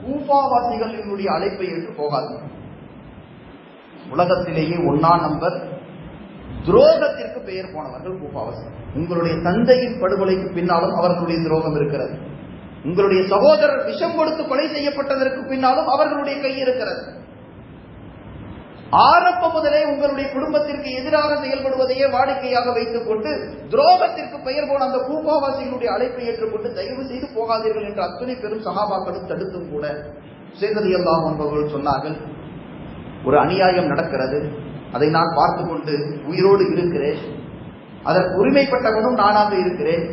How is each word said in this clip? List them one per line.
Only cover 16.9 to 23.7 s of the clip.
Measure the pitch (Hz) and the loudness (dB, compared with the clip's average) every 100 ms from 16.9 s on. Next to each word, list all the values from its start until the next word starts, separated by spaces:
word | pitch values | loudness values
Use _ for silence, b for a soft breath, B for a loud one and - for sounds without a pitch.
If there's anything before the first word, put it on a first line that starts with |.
| - - - - - - - - - - - - - - - - - - - - | -6 -8 -14 -18 -20 -20 -20 -20 -20 -20 -18 -18 -18 -16 -16 -14 -16 -16 -18 2
ஆரம்பம் | 175 247 339 359 359 330 | 6 8 8 6 2 0
முதலே | 320 302 294 | 2 2 2
உங்களுடைய | 285 277 285 277 277 | 2 0 0 0 -4
குடும்பத்திற்கு | 262 302 294 294 269 262 | -4 0 0 0 -4 -6
எதிராக | 254 311 302 294 | -6 0 2 2
செயல்படுவதையே | 294 269 269 269 262 254 269 277 | 0 -2 -2 0 0 0 2 2
வாடிக்கையாக | 247 277 262 254 240 240 | 2 2 0 0 0 2
வைத்துக் | 233 240 226 208 | 0 -2 -2 -2
கொண்டு | 214 302 285 - - | -2 -2 -4 -6 -12
துரோகத்திற்கு | - | 0